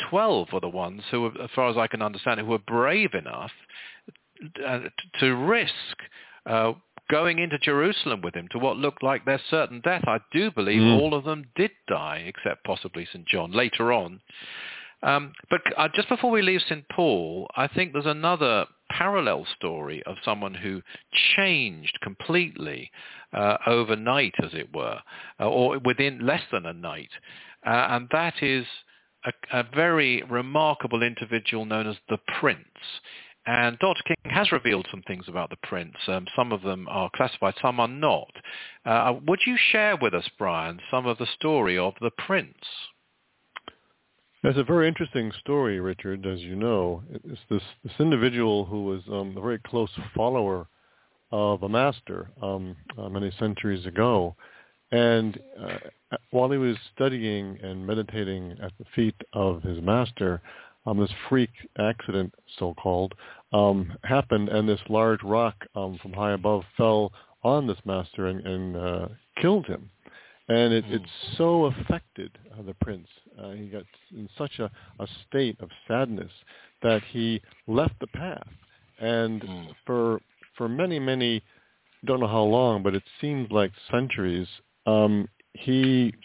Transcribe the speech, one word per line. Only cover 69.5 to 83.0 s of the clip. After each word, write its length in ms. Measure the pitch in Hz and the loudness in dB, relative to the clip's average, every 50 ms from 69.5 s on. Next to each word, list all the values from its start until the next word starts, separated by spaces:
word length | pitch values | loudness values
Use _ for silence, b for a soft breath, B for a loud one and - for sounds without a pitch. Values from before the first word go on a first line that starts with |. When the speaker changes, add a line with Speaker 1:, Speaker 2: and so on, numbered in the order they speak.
| 202 208 156 - | 2 2 0 -2
Speaker 2:
him. 220 | - - - 101 - _ B B B B B B B B B - | -8 -10 -10 -16 -20 _ B B B B B B B B B 2
And 240 | 113 117 120 117 113 | 4 4 6 6 4
it, 100 | 113 107 | 2 2
Speaker 1:
Hmm. 100 | 107 117 | 0 -4
Speaker 2:
it 60 | 110 92 - - - - - - - | -4 -4 -8 -12 -14 -12 -8 -2 2
so 280 | 165 170 170 170 156 | 2 4 4 4 4
affected, 720 | 139 131 - - - - 170 - _ _ - 92 - - - - - | 2 0 -2 -2 -2 -2 -4 -6 _ _ -12 -12 -12 -14 -18 -20 -20
uh, 120 | 107 110 104 | -18 -14 -12
the 100 | 95 92 - | -12 -6 -6
prince. 260 | - 120 104 90 82 - - - _ _ _ 92 | -6 -6 -6 -8 -12 -16 -20 -20 _ _ _ -16
Uh, 100 | 101 101 | -14 -14
he 160 | 98 104 104 101 | -12 -12 -12 -12
got 180 | 98 104 90 - _ _ _ _ | -12 -12 -14 -16 _ _ _ _
in 160 | - 104 107 98 - - | -16 -16 -14 -14 -10 -10
such 220 | 147 139 - - | -10 -10 -6 -8
a, 100 | 117 101 B B B B B - | -8 -8 B B B B B -12
a 80 | 104 - - - - | -12 -12 -12 -16 -12
state 300 | _ - 139 135 120 107 - | _ 0 0 0 0 -2 -6
of 80 | 101 87 - - - - | -12 -16 -16 -16 -6 -2
sadness 440 | 113 123 135 120 110 95 87 85 - - B B B B B B B _ | 0 0 0 -2 -2 -6 -8 -10 -14 -20 B B B B B B B _
that 200 | - 117 113 107 107 | 0 2 2 2 0
he 360 | - - 120 113 117 113 104 b b b b _ | -4 -4 -4 -2 -2 -2 -4 b b b b _
left 320 | - 110 127 156 - - - | -2 0 2 2 0 -2 -4
the 80 | 131 - | -8 -10
path. 420 | - - 160 185 - - - - - - b b b b b b _ - | -10 -10 -10 -10 -10 -12 -14 -16 -20 -20 b b b b b b _ -6
And 420 | 113 113 117 117 113 113 113 107 | -4 -2 0 0 0 0 -2 -6
Speaker 1:
Hmm. 220 | 104 95 92 90 85 80 - - _ | -8 -10 -10 -12 -12 -14 -18 -14 _
Speaker 2:
for, 360 | - 123 120 117 113 113 104 - _ _ _ - - _ - | -4 0 0 2 2 0 -2 -4 _ _ _ -20 -20 _ -6
for 100 | 123 113 | -6 -4
many, 320 | 120 139 180 185 170 147 | -2 -2 -2 0 0 -2
many, 420 | 135 131 131 131 123 120 117 107 b b b b b b b b b _ _ _ - | 0 0 0 2 2 2 0 0 b b b b b b b b b _ _ _ -2
don't 140 | 113 131 127 | 0 0 2
know 80 | 123 104 | 2 2
how 160 | 110 113 107 | 4 4 4
long, 400 | 107 110 123 127 123 110 101 95 | 6 6 6 6 4 4 4 2
but 100 | 101 95 | 2 0
it 100 | 98 | 0